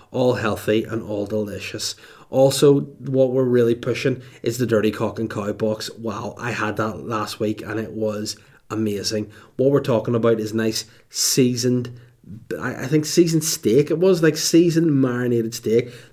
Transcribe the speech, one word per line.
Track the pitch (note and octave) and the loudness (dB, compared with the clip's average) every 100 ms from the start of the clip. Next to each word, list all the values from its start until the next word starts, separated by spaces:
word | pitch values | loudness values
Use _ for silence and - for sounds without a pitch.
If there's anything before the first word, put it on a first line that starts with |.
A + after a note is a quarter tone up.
| _ | _
all | B2+ B2+ A#2+ | 0 0 0
healthy | A#2 G2 - A2 | -2 -2 0 0
and | - A2 | 0 -8
all | F#2 G#2 G2+ | -6 -6 -4
delicious. | G#2+ G#2 F#2 - G#2+ - - - - - | -4 -4 -8 -12 -8 -10 -10 -18 -20 -4
Also, | C3 C3+ C3+ D3 C#3+ | 4 4 6 6 6
what | C#3+ - C3 C3 C3 | 2 -10 -2 2 2
we're | B2+ | 2
really | B2+ B2 A#2 A#2+ | 2 4 4 2
pushing | B2+ A2+ D3 B2+ - - | -2 -2 -2 -2 -8 -8
is | A#2 A#2+ | -6 -2
the | A2+ | 2
Dirty | A2 G#2+ | 2 2
Cock | - A2 G2+ | 0 -6 -4
and | A2 | -6
Cow | A2+ G2+ | -6 -6
box. | G#2 A2 G#2+ - | -4 -4 -4 -8
Wow, | - A2 G2 A2 - | -10 -8 -8 -10 -8
I | A#2+ | -8
had | G#2+ G#2+ G#2 | -4 -4 -4
that | A2 F#2+ C#2 | -4 -6 -6
last | A2 G2+ - | -6 -6 -4
week | G#2+ G#2+ | -4 -4
and | F2+ G#2+ | -6 -8
it | A2 | -8
was | A2 G#2+ G#2 G#2+ - - _ _ | -4 -4 -4 -8 -10 -18 _ _
amazing. | G#2+ A2 G2+ F2+ G#2+ G#2 - - - | -4 -2 -2 -4 -4 -6 -12 -14 0
What | C3+ | 2
we're | C#3+ | 2
talking | C#3 A2 B2 A#2 | 2 0 0 2
about | A#2 A2 | 2 2
is | G#2+ | 0
nice | A2+ A2 A2 - - _ | -2 -2 -2 -10 -20 _
seasoned, | - - - B2 B2 B2 B2 A#2+ - - _ - G#2 - D#2 | -4 0 2 2 2 0 0 -2 -12 -20 _ -20 -20 -10 -6
I, | A2+ - | -6 -6
I | B2+ | -2
think | D#3 | 0
seasoned | D3+ - E3+ D#3+ | 2 2 4 2
steak | D#3+ - A2 B2 D3 | -2 -2 2 4 2
it | D#3+ | 2
was, | F#3+ F3 | 2 4
like | D#3+ D#3 | 2 2
seasoned | - E3 F3 D#3+ E3 C#3 | 2 4 4 4 2 2
marinated | C3 B2 B2 A#2 A2+ | 2 0 0 0 -2
steak. | - - A#2 A#2+ - - | -4 0 2 0 -10 -10